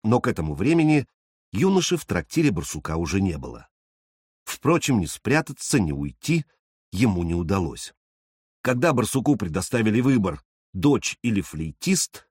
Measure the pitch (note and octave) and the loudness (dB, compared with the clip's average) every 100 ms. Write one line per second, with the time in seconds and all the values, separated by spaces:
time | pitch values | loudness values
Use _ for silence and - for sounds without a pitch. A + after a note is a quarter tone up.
0 | G#2+ B2 B2 G2+ D#2 D2 A2+ E3+ D#3 D3+ | 2 2 2 -2 -6 -2 0 2 4 2
1 | - _ _ _ _ G2 F#3+ F#3+ - F3 | 0 _ _ _ _ -2 2 2 0 -4
2 | - F2 D#2 D#3 D3+ E2+ C#2+ D2+ D2+ D#2+ | -2 -4 -2 0 0 0 -6 -10 -6 -4
3 | E2 F#2+ F#2+ D2 C2 A#1 - _ _ _ | -2 0 0 -2 -10 -16 -20 _ _ _
4 | _ _ _ _ - - C3+ E3 - A#2 | _ _ _ _ -14 -2 0 2 2 0
5 | E2 - - D3 - C#3+ - C#3+ E2+ C#2 | 0 -4 0 0 0 -10 0 2 2 -2
6 | C#2+ - - E3 - _ _ _ _ F#2 | -6 -6 -2 -2 -2 _ _ _ _ 0
7 | A#2+ F2+ E2+ E2+ E2 G2 D#2+ - - _ | 2 2 0 -2 0 0 -2 -6 -16 _
8 | _ _ _ _ _ _ C3 B2 E3 B2+ | _ _ _ _ _ _ -2 2 2 2
9 | G#2+ C3+ C#3+ C3+ F2+ D#2 - A#2+ A2 A2+ | 0 0 2 0 0 -4 -2 0 2 2
10 | B2+ C3 F#2 D#2+ _ _ _ G2 C#3+ B2 | 4 2 0 -4 _ _ _ 0 2 2
11 | - - A#2+ G2+ E2 D#2 D#2+ - F3 F#3+ | 0 -4 -2 -2 -2 -8 -10 -6 -2 -2
12 | - - _ | -2 -10 _